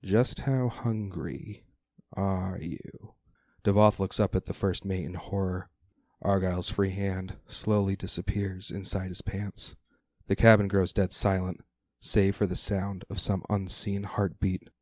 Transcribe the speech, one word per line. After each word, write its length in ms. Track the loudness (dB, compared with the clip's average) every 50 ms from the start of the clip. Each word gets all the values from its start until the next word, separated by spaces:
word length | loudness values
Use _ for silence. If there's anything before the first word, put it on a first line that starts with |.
| -2
"Just 380 | 2 4 4 4 2 0 -4
how 280 | -2 0 0 2 0 0
hungry 960 | -2 -2 -2 -2 0 0 -2 -4 -6 -6 -6 -6 -6 -8 -8 -10 -12 -14 _ _ _ _ _ _ _ _ -20 _ -4
are 460 | -2 0 0 0 0 -2 -2 -4 -4
you?" 540 | -6 -6 -6 -8 -10 -14 -16 -16 -18 -20 -20 _ _ _ _ _ _ _ _ _ _
Devoth 340 | 4 6 8 8 6 6 4
looks 200 | -2 -2 2 0
up 140 | 0 2 2
at 120 | -2 -2
the 80 | -2 -6
first 300 | -2 0 0 0 0 -2
mate 200 | -4 -4 -2 -4
in 100 | -4 -6
horror. 560 | -8 -8 -4 -2 -2 0 0 -2 -4 -6 -8 _ _ _ _ _ _ _ _ _ _ -2
Argyle's 480 | 0 2 2 2 2 0 0 -2 -4
free 200 | 0 0 0 0
hand 480 | 0 -2 -2 -2 -2 -2 -4 -8 -10 -12 _ _
slowly 480 | -10 -6 0 2 2 4 4 2 0
disappears 760 | -2 -4 -6 -6 -6 -2 -2 0 0 0 -2 -4 -6 -8 -6
inside 380 | -6 -6 -6 -4 -4 -4 -4 -4
his 140 | -6 -4 -6
pants. 520 | -4 -4 -2 -4 -4 -6 -6 -8 -10 -10 -14 _ _ _ _ _ _ _ _ _ -2
The 80 | 0
cabin 320 | 6 8 8 8 8 6 2
grows 240 | 2 2 2 2 2
dead 200 | 0 0 0 0
silent, 480 | 0 0 0 0 0 0 -4 -6 -8 -12 _ _ _ _ _ _ _
save 380 | -8 0 2 4 4 4 4
for 100 | 2 0
the 80 | 0 0
sound 480 | -2 -2 -2 0 0 -2 -2 -6 -8 -8 _
of 80 | -6 -6
some 240 | -2 -2 -2 -2 0 0
unseen 540 | 0 0 0 -2 -4 -4 -2 -2 -2 -2 -4
heartbeat. 640 | -4 -2 0 0 0 0 _ 0 0 0 -2 -6 -10 _ _